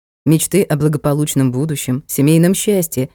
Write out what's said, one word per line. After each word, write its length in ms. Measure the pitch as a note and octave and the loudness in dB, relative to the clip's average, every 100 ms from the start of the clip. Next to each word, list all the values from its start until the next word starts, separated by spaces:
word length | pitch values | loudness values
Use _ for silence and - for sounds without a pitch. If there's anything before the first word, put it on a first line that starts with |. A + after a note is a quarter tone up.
| _ _ | _ _
Мечты 380 | C#3+ D#3 - F3+ | 0 2 2 -2
о 140 | - C#3+ | 0 0
благополучном 720 | D#3 D3 D3 C#3+ D3+ C#3 C3 | 0 0 -2 -2 -2 0 0
будущем, 540 | B2 D#3+ C#3 - B2+ - | 0 -4 -4 -4 -6 -4
семейном 480 | - C#3+ E3 F3 | 0 2 4 2
счастье, 560 | G3 - G3+ E3 - C3 | 0 0 0 -2 -4 -6